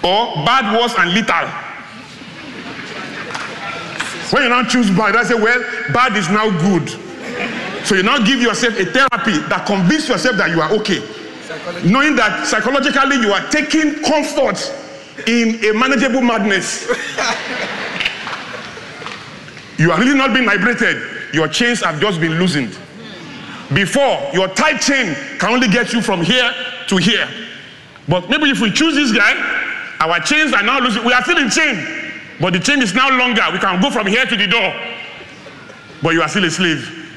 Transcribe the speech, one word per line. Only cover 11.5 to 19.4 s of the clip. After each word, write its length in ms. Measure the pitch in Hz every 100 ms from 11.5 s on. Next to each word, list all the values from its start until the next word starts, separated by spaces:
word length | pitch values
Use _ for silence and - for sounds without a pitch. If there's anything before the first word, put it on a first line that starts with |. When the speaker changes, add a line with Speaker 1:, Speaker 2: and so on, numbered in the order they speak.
| 160 - 170 165
Speaker 1:
Knowing 260 | 240 294 254
that 280 | 214 190 -
psychologically 720 | 220 208 277 277 269 269 277
you 140 | 220
are 160 | 196 -
taking 520 | 302 302 311 311 -
comfort 560 | - 302 285 - 240 - - - - - - - -
in 360 | 233 226 220
a 100 | 214
manageable 480 | 214 262 269 269 247
madness. 680 | 247 226 208 196 - - -
Speaker 2:
<laughs> 760 | 247 - - 302 339 - 247 - - - - - - - - - - - - - - - - - -